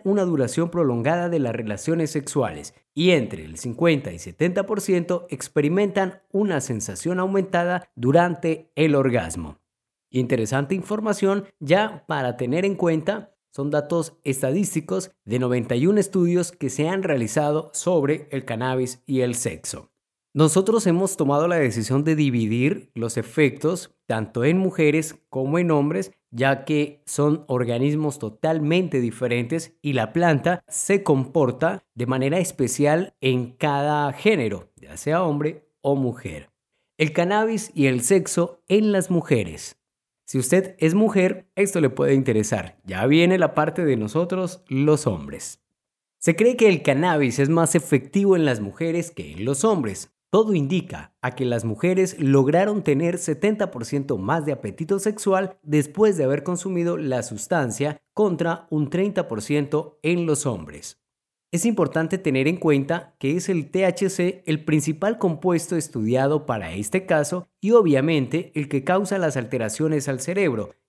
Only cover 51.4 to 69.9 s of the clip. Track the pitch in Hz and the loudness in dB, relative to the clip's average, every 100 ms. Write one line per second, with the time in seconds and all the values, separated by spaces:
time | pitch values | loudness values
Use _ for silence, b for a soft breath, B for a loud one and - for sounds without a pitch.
51.4 | 127 117 113 104 175 185 185 - 135 139 | -2 -2 -2 -2 0 2 0 0 4 4
52.4 | 135 165 208 208 160 139 170 175 165 147 | 4 4 2 0 0 0 0 -2 -4 -2
53.4 | 208 208 190 123 117 143 139 113 95 160 | 0 0 -4 -6 -6 -4 -4 -4 -2 -2
54.4 | 147 131 104 - 160 196 214 214 202 190 | -2 -4 -6 -6 -4 -2 -2 -2 0 0
55.4 | 190 - 147 151 143 190 214 175 135 143 | -2 -8 0 0 2 2 2 4 2 0
56.4 | 160 175 190 180 170 170 143 127 113 104 | -2 -4 -4 -2 -2 -2 -2 -4 -4 -8
57.4 | - 170 127 101 143 147 _ - 208 165 | -2 0 0 -2 -4 -6 _ 0 0 0
58.4 | 170 165 - 156 143 175 202 190 - 107 | -2 -4 -4 -2 0 0 0 -2 -4 -4
59.4 | - 147 139 151 160 _ 156 175 170 143 | -2 -2 0 -2 -4 _ -2 0 0 0
60.4 | 135 98 76 - - - _ _ _ _ | -2 -4 -8 -16 -18 -20 _ _ _ _
61.4 | _ 170 226 202 151 160 160 185 170 131 | _ -2 0 2 0 0 -2 -2 0 2
62.4 | 139 175 160 139 139 170 - - 135 175 | 2 2 2 2 2 -4 -8 -6 -2 -2
63.4 | 175 175 135 190 190 180 190 185 180 - | -2 -2 -2 0 0 0 -2 0 -2 -2
64.4 | - 156 156 151 147 156 202 233 190 151 | -4 -4 2 0 0 -2 -2 0 -2 0
65.4 | 185 170 165 165 156 120 107 127 135 151 | 0 0 0 -4 -4 -4 0 2 2 0
66.4 | 143 113 82 92 104 190 190 156 147 180 | -2 -6 -4 -6 -2 -2 0 0 0 -4
67.4 | - _ 196 233 180 135 151 151 120 156 | -10 _ 4 6 6 4 4 2 0 -2
68.4 | 175 151 143 139 139 185 196 196 165 131 | -4 -6 -4 -2 0 0 0 0 0 -2
69.4 | 117 131 110 - 156 | -4 -4 -4 -2 0